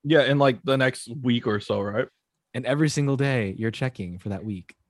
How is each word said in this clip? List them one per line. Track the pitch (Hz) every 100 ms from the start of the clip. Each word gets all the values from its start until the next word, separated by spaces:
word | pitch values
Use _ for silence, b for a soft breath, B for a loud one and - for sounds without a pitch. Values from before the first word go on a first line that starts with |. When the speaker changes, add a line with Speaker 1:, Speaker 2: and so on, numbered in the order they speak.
Speaker 1:
Yeah, | 143 156
in, | 127 143
like, | 139 113
the | 131 135
next | 131 - - 139
week | 127 120 120
or | 104
so, | - 104
right? | 101 110 135 _ _ _ _
Speaker 2:
And | 123
every | 123 143 156
single | 147 143 135
day | 139 131 101 95
you're | 110
checking | 110 131 - 90 90
for | 104
that | 95
week. | 107 95 - _